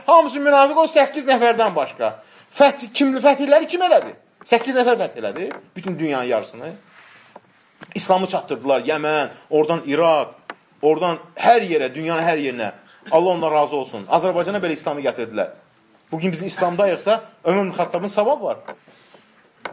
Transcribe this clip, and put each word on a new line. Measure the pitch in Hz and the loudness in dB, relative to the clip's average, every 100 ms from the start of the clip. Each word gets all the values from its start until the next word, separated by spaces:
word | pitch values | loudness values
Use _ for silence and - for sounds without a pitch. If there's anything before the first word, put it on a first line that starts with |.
| - | 4
hamısı | 330 294 277 | 6 6 0
münafiq | 285 285 277 302 | 4 6 6 4
oldu, | 311 311 | 4 4
səkkiz | 277 302 262 | 2 0 0
nəfərdən | 247 240 226 214 165 | 2 4 2 0 0
başqa. | 127 - 110 - - - _ - | -4 -4 -4 -4 -20 -20 _ 4
Fəth-, | 277 277 226 | 4 2 -6
kim, | - 277 262 | -2 0 2
fəthləri | 277 269 277 302 311 | 2 2 4 2 2
kim | 359 359 | -2 2
elədi? | 285 - - _ _ - | 2 0 -14 _ _ 0
Səkkiz | 233 262 254 | 0 0 0
nəfər | 247 214 | 2 2
fəth | 165 120 | -2 -6
elədi, | 107 131 190 - - 190 | -8 -6 -10 -12 -18 -12
bütün | 185 156 | -8 -6
dünyanın | 160 135 123 | -4 -2 -2
yarısını. | 110 95 117 151 202 _ - - - _ - _ _ _ - - | -4 -4 -14 -16 -16 _ -20 -20 -20 _ -20 _ _ _ -20 -12
İslamı | 202 - 185 185 | -6 0 0 0
çatdırdılar, | 160 - 127 135 127 123 | -4 -6 -6 -2 0 0
Yəmən, | 151 151 151 131 - - | -4 -2 -2 -4 -8 -2
oradan | 156 151 165 139 | 0 0 -2 -2
İraq, | 147 165 151 120 - - - _ - | 0 2 2 -2 -10 -20 -20 _ -2
oradan | 151 156 175 160 - - | 0 2 0 -4 -10 -2
hər | 220 240 | 2 4
yerə, | 190 156 131 | 2 -2 -2
dünyanın | 135 160 160 170 | -6 -4 -2 0
hər | 160 | -2
yerinə. | 147 123 104 - _ _ - | -2 -4 -8 -8 _ _ 0
Allah | 160 185 170 | 2 2 0
ondan | 160 | 0
razı | 151 143 143 | 0 0 -2
olsun. | 131 110 95 | -8 -10 -2
Azərbaycana | 170 185 175 175 202 | 0 0 -2 -2 -4
belə | 175 | -4
İslamı | 147 165 143 131 | -4 -6 -4 -4
gətirdilər. | 120 113 104 90 - _ _ _ _ - | -4 -6 -6 -6 -8 _ _ _ _ -12
Bugün | 160 185 | -6 -4
biz | 160 | -4
İslamdayıqsa, | 185 - 180 175 202 151 196 220 - _ | -8 -4 -2 0 0 0 -2 -2 -4 _
Ömər | 170 190 190 | -2 0 -2
ibn | - | -4
Xattabın | 165 175 202 | -6 -6 -6
savabı | 214 214 285 | -2 0 0
var. | 170 110 - - _ _ _ _ _ _ _ _ - | -4 -8 -12 -20 _ _ _ _ _ _ _ _ -18